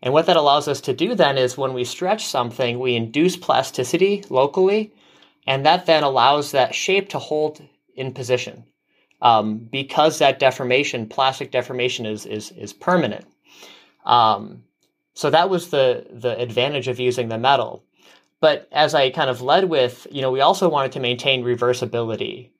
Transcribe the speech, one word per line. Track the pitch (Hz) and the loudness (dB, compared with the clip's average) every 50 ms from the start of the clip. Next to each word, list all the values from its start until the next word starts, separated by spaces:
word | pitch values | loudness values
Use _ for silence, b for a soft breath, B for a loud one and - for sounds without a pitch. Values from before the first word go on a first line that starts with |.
And | - 123 | -4 0
what | 135 151 170 | 2 2 4
that | 196 180 | 4 4
allows | 165 147 143 139 151 139 147 | 4 4 4 4 2 2 -2
us | 139 - | -4 -4
to | - - | -4 -4
do | 127 123 160 214 247 | -2 -2 -2 -2 2
then | 185 170 143 139 135 | 2 2 2 2 2
is | 127 123 - - | 0 0 -2 -2
when | 135 131 | -6 -4
we | 131 127 123 | -4 -4 -6
stretch | 120 - - 175 185 214 214 - | -6 -6 -6 -2 -2 -2 -2 -4
something, | - - 135 120 120 120 - 131 120 120 123 | -6 -4 -4 -4 -4 -4 -4 -2 -2 -2 -2
we | 131 127 120 | -2 -2 -2
induce | 117 113 113 113 147 165 185 175 | -2 -2 -4 0 0 0 0 0
plasticity | - - - 139 123 135 - - - 127 - - 165 185 196 202 196 196 - | -2 -2 0 0 0 0 -2 -4 -6 -6 -2 0 0 2 2 0 -2 -4 -2
locally, | 131 127 135 143 139 190 185 190 202 220 214 214 b b b b b b b b b b b | 0 2 2 2 2 2 2 2 2 0 -2 -4 b b b b b b b b b b b
and | - 135 135 139 | -4 -2 2 4
that | 151 170 175 175 | 2 2 2 2
then | - 165 156 147 | 2 2 2 2
allows | 139 131 127 117 131 143 147 143 143 | 2 2 4 4 4 4 2 0 0
that | - 135 123 - - | 2 2 2 2 0
shape | - - - 190 196 190 196 | -4 -2 0 0 0 -2 -4
to | - 147 | -8 -10
hold | - - 151 151 151 151 151 - 151 _ _ _ _ _ - | -6 -4 -4 -2 -2 -4 -6 -8 -20 _ _ _ _ _ -12
in | - 131 131 | -10 -10 -10
position, | 120 - 127 117 127 123 - - - - - _ _ _ _ _ _ _ _ _ _ - | -8 -8 -4 -2 -2 -2 -2 -6 -14 -18 -20 _ _ _ _ _ _ _ _ _ _ 0
um, | - 120 113 110 107 107 107 110 120 113 | 2 4 4 4 2 0 -4 -6 -8 -8
because | - 135 135 135 - - 151 160 156 - | -8 -8 -8 -4 0 2 2 2 4 4
that | 151 139 135 - | 2 2 2 4
deformation, | 139 131 127 - 135 123 123 135 143 - - 123 110 107 | 2 2 2 0 -2 0 0 0 0 0 -4 -8 -8 -6
plastic | - - 131 135 131 - 143 - | -2 0 0 0 0 -4 -8 -4
deformation, | - 127 120 - 123 123 123 123 120 - 117 | -4 -4 -4 -4 -4 -4 -4 -4 -4 -4 -6
is, | 110 107 104 - | -8 -8 -8 -10
is, | 110 107 107 107 - | -10 -10 -10 -12 -12
is | - - 107 104 | -16 -16 -18 -18
permanent. | - - - - 180 180 151 110 - - - _ _ _ B B B B B B B B B B B B - | -14 -8 -2 0 2 2 2 0 -4 -8 -12 _ _ _ B B B B B B B B B B B B -2
Um, | - 120 120 113 110 107 101 107 104 - 123 - _ _ _ _ _ _ _ _ _ _ | 2 4 4 4 4 2 0 -4 -12 -18 -20 -20 _ _ _ _ _ _ _ _ _ _
so | - - 151 | -4 -2 2
that | - 160 175 196 | 4 4 4 4
was | 190 170 170 - | 0 -2 -4 -2
the, | - 143 135 127 120 - - - | 0 2 2 2 2 -2 -4 -16
the | - 120 117 123 117 - | -14 -8 -6 -6 -4 -4
advantage | 123 120 107 120 123 143 147 139 120 | -6 -4 -2 -2 0 0 -2 -4 -4
of | 131 123 117 | -4 -4 -2
using | 127 123 123 127 120 113 | -2 -2 -2 -2 -4 -4
the | 113 | -4
metal. | 113 117 131 139 127 113 - - - _ _ b b b b b b b b b - | -2 2 2 2 2 0 -4 -8 -16 _ _ b b b b b b b b b 0
But | - 156 147 - - _ | 2 2 2 2 -4 _
as | - 147 151 147 143 | 0 0 0 2 2
I | 156 - 135 | 2 2 2
kind | - 170 151 131 | 0 -2 -2 -2
of | 123 117 | -2 -4
led | 123 131 151 185 190 180 | 0 2 2 2 2 2
with, | 160 143 127 120 117 - - - | 2 2 0 0 -2 -8 -18 -14
you | - 139 | -8 -4
know, | 131 131 | -2 -2
we | 127 135 | 0 2
also | 139 160 196 185 196 170 | 2 2 2 2 2 0
wanted | 151 143 135 127 | 2 0 -2 -2
to | - 139 | -4 -4
maintain | 127 120 123 120 - 143 135 127 123 | -4 -4 -4 -2 0 0 0 0 0
reversibility. | 123 123 120 120 123 123 123 127 110 - 117 117 113 110 101 - 107 104 113 123 _ _ | -2 -2 0 0 0 0 0 -4 -6 -4 -4 -4 -4 -6 -6 -8 -8 -10 -14 -16 _ _